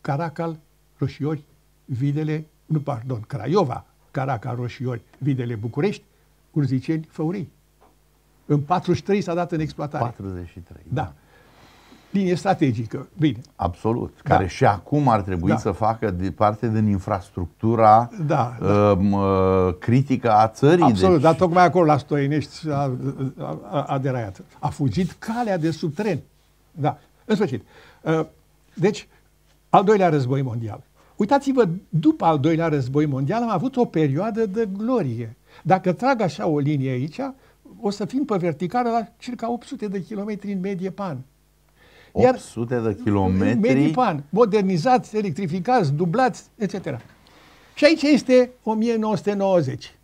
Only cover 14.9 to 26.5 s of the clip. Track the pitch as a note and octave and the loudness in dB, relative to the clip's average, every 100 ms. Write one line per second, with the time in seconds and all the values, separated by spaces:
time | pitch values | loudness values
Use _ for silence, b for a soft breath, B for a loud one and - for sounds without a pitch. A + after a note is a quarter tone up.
14.9 | D3 C#3+ A2+ F#2+ F#2 E2 D3+ A2+ F#2 A2 | 0 2 2 0 -2 0 0 -2 -2 -2
15.9 | A2+ A2 F2 F#2+ - G#2+ G#2+ A#2+ A2 G#2+ | -2 -4 -4 -6 0 0 0 -2 0 2
16.9 | G2 G2 G2+ - - F2 _ A2 A2+ A2 | 0 -2 -4 -6 -8 -8 _ -2 6 8
17.9 | G#2+ A#2+ A3 D3+ D3+ A#2+ A#2+ F#2+ G#2 G#2 | 8 6 -4 -2 0 0 -2 2 4 6
18.9 | G2 G2+ G2 G2 F#2+ F#2+ F#2+ F#2 F2+ - | 4 2 2 2 2 4 4 2 0 2
19.9 | A#2+ C#3 B2+ A#2+ G#2+ A2 - C#3 F3 E3+ | 2 2 0 4 6 4 4 4 6 6
20.9 | G3+ F#3 F3 D3 D3+ F3+ F3 F3 E3 E3 | 4 4 6 4 4 2 4 4 6 4
21.9 | D3 - D3 C#3 D3+ - - D#3 C#3+ C#3+ | 4 0 -2 0 -2 -4 -10 -6 -4 -4
22.9 | B2 C3 C#3+ C3+ - D3 D#3 - D3 C#3 | -4 -8 -6 -8 -8 -10 -10 -6 -6 -2
23.9 | C#3 C3+ B2+ G#2+ F#2 - - D3 C#3+ C#3 | -4 -2 -4 -6 -10 -20 -10 -8 -2 -2
24.9 | G2+ F#3 - - A3+ A#3+ F#3 D#3+ D#3+ F3+ | 0 -4 -6 -8 -6 -2 -2 -2 -4 -6
25.9 | C#3 G#3+ D3 - _ _ | -4 -4 -4 -8 _ _